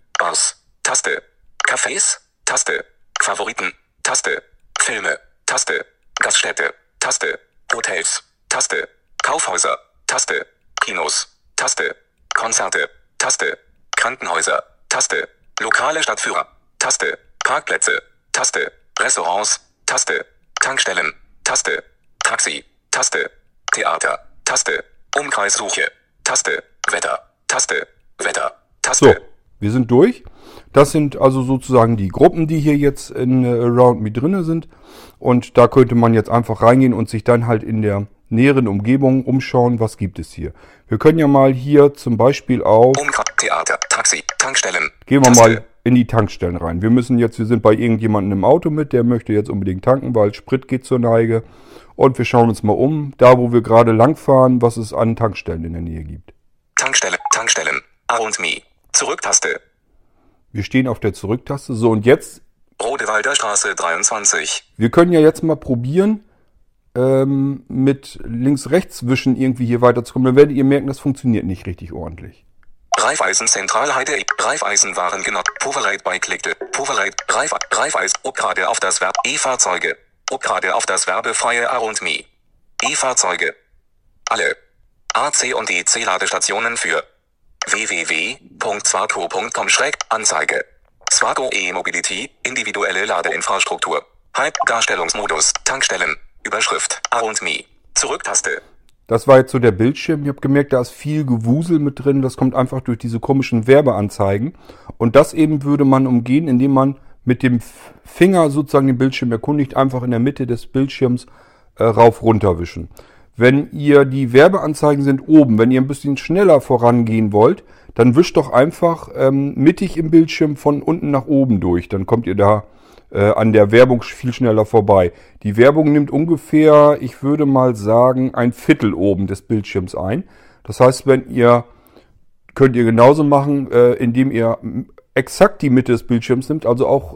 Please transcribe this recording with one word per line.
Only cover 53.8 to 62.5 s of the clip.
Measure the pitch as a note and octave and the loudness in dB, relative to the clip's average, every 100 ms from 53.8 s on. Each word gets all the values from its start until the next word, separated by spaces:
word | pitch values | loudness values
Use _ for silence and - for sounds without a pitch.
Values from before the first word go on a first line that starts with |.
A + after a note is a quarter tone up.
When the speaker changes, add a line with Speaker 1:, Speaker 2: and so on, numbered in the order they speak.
| A#2 | 4
Speaker 2:
langfahren, | A2 B2 D#3+ - C3+ B2+ B2+ | 4 4 2 2 4 4 4
was | A#2 A#2 | 0 0
es | G#2+ | -6
an | - A2+ A2+ | -2 -2 0
Tankstellen | A2+ - - E2 E2 | -2 -4 -8 -8 -8
in | |
der | E2+ | -10
Nähe | E2+ D#2+ | -10 -10
gibt. | D2+ - - _ _ _ _ - - | -12 -16 -18 _ _ _ _ -8 -4
Speaker 1:
Tankstelle, | - F#2 F#2 - | -2 -2 -4 -4
Tankstellen, | - A2+ - D#2 C2+ - _ - | -4 -4 -4 -4 -8 -10 _ -6
R | A#2 | -4
und | A2 G2+ | -4 -6
Me. | F2 D#2 - _ _ | -8 -8 -12 _ _
Zurücktaste. | - - D3 - G2 D#2 - - _ _ _ _ _ _ _ _ | -4 -4 -6 -4 -2 -2 -6 -12 _ _ _ _ _ _ _ _
Speaker 2:
Wir | G#2+ | -10
stehen | G2 B2+ C3 | -2 -2 0
auf | A2+ | -2
der | G#2+ | -6
Zurücktaste. | F#2+ F#2+ A2+ - C#3+ - A#2 | -6 -6 -8 -8 -12 -8 -2
So, | A#2 | 2
und | A2 | 2
jetzt | A2 D#3 - - _ | 4 2 0 -20 _